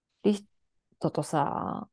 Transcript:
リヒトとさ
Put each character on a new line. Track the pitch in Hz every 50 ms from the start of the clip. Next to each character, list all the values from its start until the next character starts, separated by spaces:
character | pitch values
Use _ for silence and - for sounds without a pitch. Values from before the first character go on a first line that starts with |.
| _ _ _ _ -
リ | 196 208
ヒ | 202 - _ _ _ _ _ _ _ _ _ _ -
ト | - 156
と | - - 151
さ | - - 151 139 - - - - - - - - -